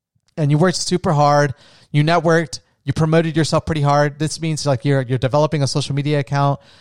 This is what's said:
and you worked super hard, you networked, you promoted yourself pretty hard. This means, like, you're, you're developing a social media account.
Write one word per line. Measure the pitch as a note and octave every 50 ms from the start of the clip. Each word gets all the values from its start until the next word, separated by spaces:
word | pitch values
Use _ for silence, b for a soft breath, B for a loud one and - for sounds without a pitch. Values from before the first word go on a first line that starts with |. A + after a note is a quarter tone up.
| _ _ _ _ _ _ -
and | - D3+ C#3
you | D3+ D3
worked | F3+ F#3 E3
super | - - - F#3 F3 - G3
hard, | D#3 C#3+ D3 C#3+ D3 D3 D3 C#3+ C3 b b b b b b b
you | b D3
networked, | D3+ D#3+ E3+ F3 D#3 E3+ E3 E3+ E3 - - - _ _ _ _
you | - C#3
promoted | - - D#3+ D#3 D#3+ E3 D#3+ E3 D3
yourself | D#3+ D#3 - E3 D#3 -
pretty | - D#3+ D#3
hard. | C#3+ C#3+ C#3+ D3 D3 D3 C#3+ D3
This | D#3 D3 - -
means, | D#3+ D#3+ D#3 C#3+ -
like, | D3 C3+ A#2 -
you're, | C#3+ C#3 C3+
you're | B2+ A#2 C3 B2
developing | C3+ B2+ A2+ D3 D3+ D#3 - D3+
a | C#3 B2
social | - D3+ C3 - C#3
media | C#3 C#3+ D3 D3+ C#3+
account. | C#3 - C#3+ C#3+ C#3+ C#3+ C#3+ - b b b b